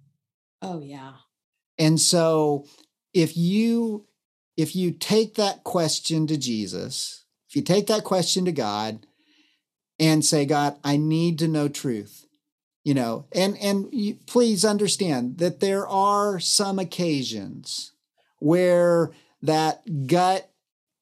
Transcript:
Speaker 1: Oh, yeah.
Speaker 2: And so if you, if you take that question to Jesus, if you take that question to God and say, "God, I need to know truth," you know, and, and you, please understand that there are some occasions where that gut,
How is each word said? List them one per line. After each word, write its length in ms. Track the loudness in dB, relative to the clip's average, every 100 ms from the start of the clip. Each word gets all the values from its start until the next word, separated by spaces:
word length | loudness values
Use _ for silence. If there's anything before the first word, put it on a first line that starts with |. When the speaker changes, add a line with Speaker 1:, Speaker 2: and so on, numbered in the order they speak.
| _ _ _ _ _ _
Speaker 1:
Oh, 180 | -12 -12
yeah. 340 | -12 -16 -18 -20 _ _ _ _ _ 2
Speaker 2:
And 220 | 4 4
so 680 | 4 4 4 4 2 0 -6 -20 _ _ _
if 240 | 2 2 2
you, 680 | 0 2 2 0 -2 -6 -12 _ _ _ _ -4
if 180 | -2
you 180 | 0 -2
take 420 | -2 0 2 2
that 300 | 0 -2 -2
question 640 | -4 -2 0 -2 -2 -2 0
to 100 | -2
Jesus, 880 | -2 -4 -4 -6 -8 -8 -10 -14 _ _ _
if 100 | -4
you 40 |
take 280 | 2 0 2
that 160 | 0
question 420 | 0 -2 0 0 -2
to 60 |
God 540 | -2 -2 -2 -4 -8 -14 _ _ _ _ _ _ _ _ 0
and 260 | 2 4
say, 220 | 2 2 2
"God, 320 | 2 0 -2
I 140 | 0 0
need 420 | 2 2 0 0
to 80 | 0
know 200 | 0 -2
truth," 560 | -4 -4 -6 -8 -18 _ _ _ _ _ _
you 100 | -2
know, 320 | 0 0 -4 -6
and, 240 | -2 -2 -2
and 300 | -2 -2 -2
you, 240 | -4 -4 -6 -2
please 380 | 2 2 2
understand 720 | 2 2 0 0 0 -2 -4 -2
that 220 | -2 0
there 260 | -2 -2 -2
are 540 | 0 2 2 0 -2
some 400 | -2 0 0 -2
occasions 1120 | -6 -4 -2 -2 -4 -8 -10 -14 -12 -12 -14 _ _ _ _ _
where 720 | 0 2 4 4 4 2 0 -4 _ _
that 680 | 0 0 0 -2 -6 -6 0
gut, 420 | 2 4 0 -4 _ _ _ _ _